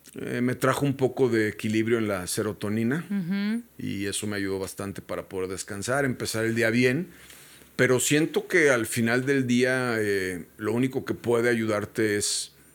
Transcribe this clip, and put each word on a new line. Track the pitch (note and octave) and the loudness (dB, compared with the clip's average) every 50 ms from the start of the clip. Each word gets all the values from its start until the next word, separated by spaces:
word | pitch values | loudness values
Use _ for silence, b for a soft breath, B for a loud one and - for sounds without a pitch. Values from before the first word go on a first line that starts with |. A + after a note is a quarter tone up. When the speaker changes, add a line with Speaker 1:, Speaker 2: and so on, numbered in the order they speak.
| - - - | -20 -18 -12
Speaker 1:
eh, | - - A2+ B2+ B2 | -10 -8 -6 -4 -2
me | B2 B2+ A#2+ | 0 -2 0
trajo | - - C3 B2+ - C#3+ | 2 2 2 2 2 0
un | C#3+ C3+ | -2 0
poco | C3+ C3 B2 - - C3+ A#2+ | 2 0 0 2 2 2 4
de | A2+ A2+ G#2+ G#2+ | 4 2 2 0
equilibrio | - - - G#2+ G#2+ A2 A2 A2+ A#2 A2+ | -2 -4 -2 0 0 0 2 2 2 0
en | A2 G2+ | 0 0
la | G2 F2+ F2+ | -2 -4 -4
serotonina | F2 - A#2 G2+ G#2+ G2 - G#2+ G2+ G#2+ A2+ A2+ A#2 C#3 F3 E3+ G3 | -4 -4 -4 -4 -4 -4 -4 -4 -2 -2 0 0 0 -2 -2 -4 -4
Speaker 2:
Ujú. | G3+ G3+ E3+ E3+ G3 G3+ G3+ G#3+ A3+ A#3 A#3 - _ - | -4 -4 -2 -2 -2 -2 -2 -2 -2 -4 -6 -10 _ -10
Speaker 1:
y | G#2 G2+ G2+ G2 G2+ | -8 -6 -6 -4 -4
eso | G2 G2 - - | -4 -4 -4 -4
me | G#2 G#2 | -4 -4
ayudó | G2+ G2 F#2+ F#2+ F#2+ | -2 -2 -2 -4 -4
bastante | F#2+ F2+ - - G2+ G2 F#2 F#2+ | -6 -6 -8 -8 -8 -8 -10 -10
para | - - F#2 F2 F2 - | -10 -8 -8 -8 -8 -8
poder | G2 F#2 F#2 F#2 | -6 -6 -6 -4
descansar, | F#2+ F2+ - - G#2 G2+ G2 A#2 B2+ C#3+ C#3 | -6 -8 -8 -8 -10 -6 -4 -2 0 0 0
empezar | C3 A#2 - A#2 - - A2 A2+ | 0 -2 -4 -4 -4 -2 -2 0
el | A2+ A2+ | 0 2
día | A#2 A2+ A2+ | 2 2 4
bien. | A2+ B2 B2 B2+ B2+ D#3+ F#3 - B B B B B B B B B B B B - | 4 4 4 4 4 0 -2 -6 B B B B B B B B B B B B 0
Pero | - B2+ B2+ B2+ B2 | 2 4 4 4 4
siento | - - C#3+ D3+ E3 D#3+ - G#3+ G#3+ - | 2 2 2 2 2 2 0 -2 -2 2
que | - F3 D3+ C#3+ | 2 4 6 6
al | B2+ A#2 A2+ | 6 4 2
final | - - A#2+ A2+ A2+ A#2+ C3 B2+ | 0 -2 0 2 2 2 2 2
del | C#3 C#3 C3+ B2+ | 2 2 2 2
día, | A#2+ B2 B2 B2 B2+ C3 C3 B2+ B2 A2+ A2 | 2 2 2 2 2 2 0 0 0 0 0
eh, | G#2+ G2+ G2+ F#2+ F#2+ F#2 F2+ E2+ D#2 - - | 0 0 0 0 0 -2 -4 -6 -10 -12 -10
lo | - G#2+ G#2+ | -6 -4 -2
único | A2 A#2+ C3 C3 C3 B2+ - | 0 0 0 0 -2 -4 -4
que | - A2 | -4 -4
puede | - - A#2 A#2+ A#2 A#2 A#2+ | -2 0 0 2 2 2 2
ayudarte | A#2+ A2+ A2 G#2+ G#2 G#2 G#2 - - - A2 G#2+ G#2 | 2 0 0 0 -2 -2 -4 -4 -2 0 0 2 0
es, | G#2 - - - - - - b b b b | 0 -2 -2 -4 -4 -6 -8 b b b b